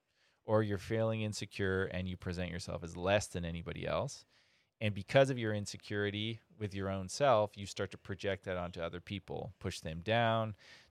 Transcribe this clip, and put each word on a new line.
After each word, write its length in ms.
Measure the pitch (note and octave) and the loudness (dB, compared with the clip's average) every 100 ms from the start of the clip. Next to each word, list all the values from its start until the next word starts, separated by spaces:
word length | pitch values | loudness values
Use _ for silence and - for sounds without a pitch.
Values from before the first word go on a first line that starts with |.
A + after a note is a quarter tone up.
| _ _ _ _ - | _ _ _ _ 2
or 160 | G#2+ | 2
you're 160 | G#2+ G2+ | 4 0
feeling 440 | - A2 A2 A2 | 0 2 2 0
insecure 640 | G#2+ G#2 G2+ - G2 F#2+ F#2+ | -2 -4 -6 -2 2 2 0
and 160 | F2+ F#2 | -2 -4
you 80 | F2+ | -4
present 340 | - F2 F2+ | -4 -4 -4
yourself 320 | F2 - F2 | -6 -6 -6
as 140 | E2+ F2 | -6 -2
less 300 | F2 G#2 - | 4 4 4
than 180 | F2+ | -4
anybody 420 | E2+ E2+ E2+ F2 E2 | -4 -4 -6 -6 -2
else. 380 | D2+ B2+ - - _ _ _ _ - | 0 -2 -6 -18 _ _ _ _ -4
And 140 | G#2+ | -2
because 340 | G2+ F#2+ C3+ C3+ | -2 4 6 6
of 100 | B2+ | 4
your 140 | A2 | 0
insecurity 880 | G#2 G2+ - - G#2 G#2 G#2 A2 A2 _ - | -2 -4 -10 -6 -2 0 0 -4 -6 _ -8
with 160 | G#2+ | -6
your 140 | G2 G2 | -2 -2
own 200 | G2 F#2 | -2 -4
self, 480 | - C#3+ A2+ G#2 - | 2 6 6 4 -2
you 100 | G2 | -10
start 240 | - G2+ | -4 -4
to 80 | - | -6
project 460 | - F#2+ G2 F#2+ | -10 -4 -2 -2
that 120 | - F2+ | -2 -4
onto 240 | F2 F2+ | -4 -4
other 200 | E2+ F2 | -6 -6
people, 520 | - G2+ - - - - | -6 -6 -6 -6 -6 -6
push 220 | F#2+ - | -6 -4
them 200 | E2 D#2+ | -6 -4
down, 520 | F2 A2+ A#2 A2+ A2 G2+ - - - | 2 4 6 4 0 -6 -14 -20 -16